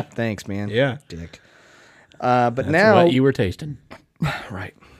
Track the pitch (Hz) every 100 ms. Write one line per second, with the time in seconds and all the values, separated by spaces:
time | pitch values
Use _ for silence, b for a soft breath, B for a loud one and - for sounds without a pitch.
0 | - - 117 104 - 101 104 107 139 120
1 | _ 82 82 - b b b b b b
2 | b - 127 123 120 120 131 156 214 196
3 | 175 127 135 135 101 - 151 139 _ -
4 | _ _ 151 - - 95 95 _ b b